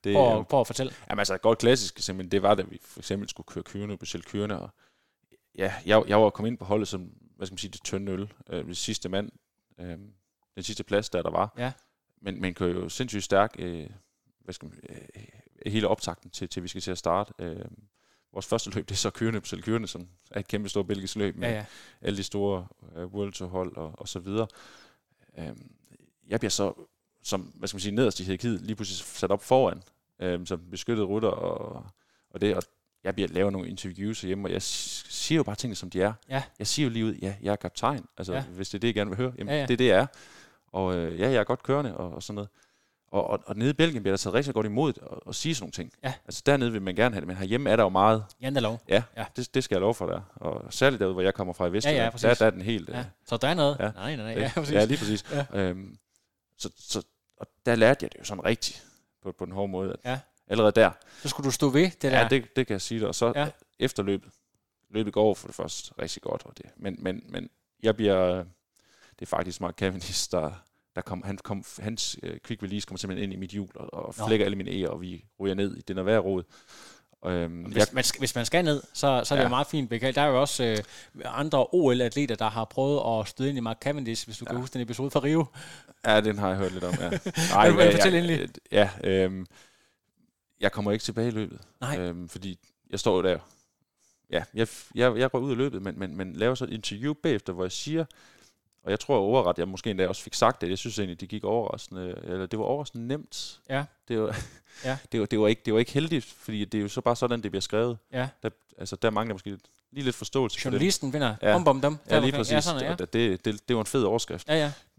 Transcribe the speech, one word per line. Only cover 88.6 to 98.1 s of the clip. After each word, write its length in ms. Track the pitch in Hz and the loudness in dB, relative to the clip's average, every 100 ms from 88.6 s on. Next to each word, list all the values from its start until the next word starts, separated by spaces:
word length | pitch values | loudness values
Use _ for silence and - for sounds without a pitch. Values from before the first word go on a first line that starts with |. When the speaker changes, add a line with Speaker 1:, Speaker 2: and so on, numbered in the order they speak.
| _ | _
Speaker 1:
ja, 180 | 98 98 - | 4 4 2
øhm, 420 | - 95 92 95 92 - - _ _ _ _ _ _ _ _ _ | 2 4 2 0 -10 -16 -20 _ _ _ _ _ _ _ _ _
jeg 120 | 101 | 0
kommer 200 | - 104 | 2 0
ikke 120 | 107 | 0
tilbage 240 | - 113 120 | 0 -2 0
i 40 | |
løbet. 280 | 107 104 - - _ | -2 -6 -8 -20 _
Speaker 2:
Nej. 160 | 131 95 | -6 -4
Speaker 1:
Øhm, 320 | 87 87 87 | -4 -6 -10
fordi 300 | - 95 90 _ _ _ | -10 -10 -12 _ _ _
jeg 100 | 98 | -2
står 160 | 117 92 | 2 4
jo 80 | |
der. 160 | 92 85 - _ _ _ _ _ _ _ _ | 4 0 -4 _ _ _ _ _ _ _ _
Ja, 140 | 82 - | -4 -4
jeg 140 | 107 113 | -2 -2
f-, 220 | - - - | -2 -10 2
jeg, 220 | 123 113 | 2 4
jeg 140 | 131 | 2
går 80 | 127 | 0
ud 120 | 135 | -2
af 60 | 120 | 0
løbet, 240 | 139 95 | 0 -2
men, 180 | 95 82 | -6 -6
men, 180 | 95 78 | -8 -6
men 160 | 92 | -8
laver 220 | 82 113 127 | 0 0 0
så 80 | |
et 60 | 127 | -4
interview 420 | 113 - 104 135 | -6 -6 -6 -6
bagefter, 400 | 151 165 110 - | -2 0 0 -2
hvor 100 | 90 | -4
jeg 80 | 92 | -4
siger, 340 | - - 160 160 | -4 -4 -4 -4